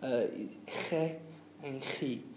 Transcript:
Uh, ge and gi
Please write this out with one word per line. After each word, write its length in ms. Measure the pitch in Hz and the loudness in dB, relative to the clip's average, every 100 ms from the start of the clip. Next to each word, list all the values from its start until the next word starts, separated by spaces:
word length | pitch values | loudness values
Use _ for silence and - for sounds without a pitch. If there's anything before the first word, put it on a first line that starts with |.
Uh, 240 | 131 120 110 - 104 - - | 4 4 4 2 -6 -8 -6
ge 480 | - - 165 160 160 - - - - | -2 2 4 4 0 -10 -14 -16 -10
and 180 | 147 135 | -6 -4
gi 400 | - - 143 120 - | -2 0 0 0 -4